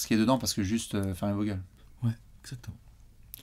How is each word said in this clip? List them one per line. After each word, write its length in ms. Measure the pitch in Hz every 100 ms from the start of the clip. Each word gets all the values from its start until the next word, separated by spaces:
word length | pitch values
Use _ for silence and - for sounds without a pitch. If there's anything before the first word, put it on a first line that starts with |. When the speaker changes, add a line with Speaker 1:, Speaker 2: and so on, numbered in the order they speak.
| -
Speaker 1:
qui 80 |
est 40 | 110
dedans 200 | 107 131
parce 160 | 110
que 80 | -
juste, 320 | 95 113 -
euh, 200 | 104 98
fermez 200 | 92 104
vos 100 | 101
gueules. 180 | 107 95 92 - - -
Speaker 2:
Ouais, 80 | 117 117 - -
exactement. 320 | - 123 - - - - - - - -